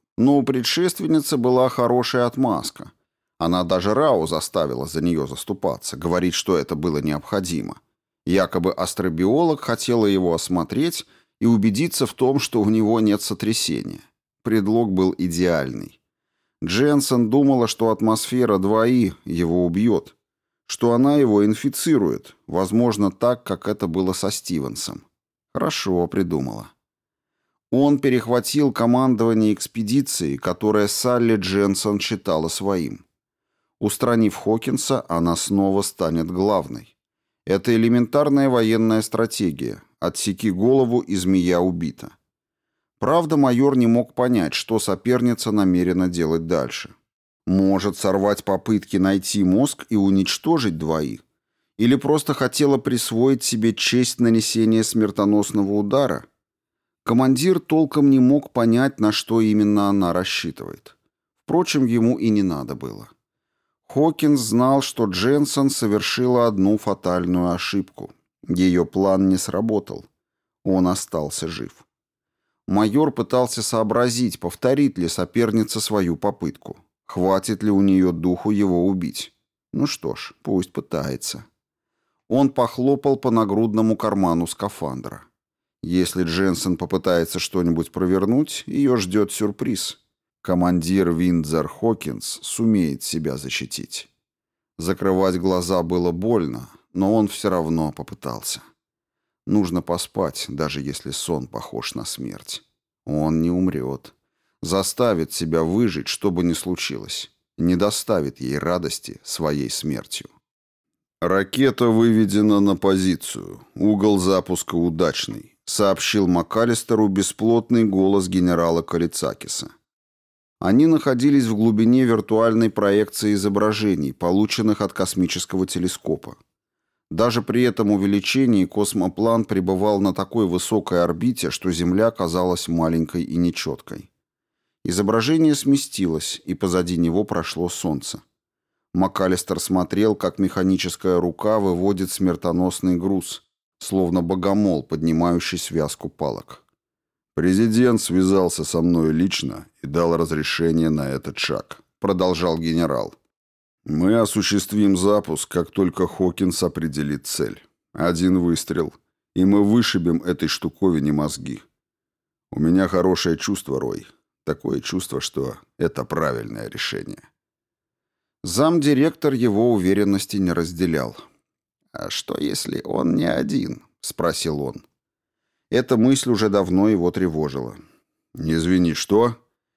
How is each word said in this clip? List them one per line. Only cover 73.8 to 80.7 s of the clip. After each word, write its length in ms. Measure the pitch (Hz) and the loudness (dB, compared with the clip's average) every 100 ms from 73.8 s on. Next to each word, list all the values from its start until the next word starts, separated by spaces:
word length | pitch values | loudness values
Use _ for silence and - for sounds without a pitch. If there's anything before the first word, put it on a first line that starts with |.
| 107 113 123 117 123 - | 0 0 0 0 -2 -4
повторит 580 | 87 - 123 135 143 92 | -8 -2 0 2 2 0
ли 120 | 85 | -4
соперница 720 | - 87 113 117 110 107 107 | -2 -2 0 2 2 -2 -4
свою 360 | - 104 90 80 | -2 0 0 -2
попытку. 600 | 101 - 78 - - - _ _ - | -4 -4 -6 -8 -14 -18 _ _ -12
Хватит 580 | - 92 95 - 104 | -2 2 2 0 -2
ли 60 | 107 | 0
у 100 | 98 | 4
неё 320 | 98 95 92 | 4 4 4
духу 400 | 85 87 90 107 | 2 -2 -2 0
его 340 | 104 98 87 92 | 0 2 2 0
убить? 480 | 95 80 - - _ _ _ _ | 0 -4 -8 -14 _ _ _ _
Ну 140 | - 147 | -4 -4
что 280 | - 69 | -4 -8
ж, 200 | - - - | -10 -14 -12
пусть 300 | - 95 92 | -4 -4 -4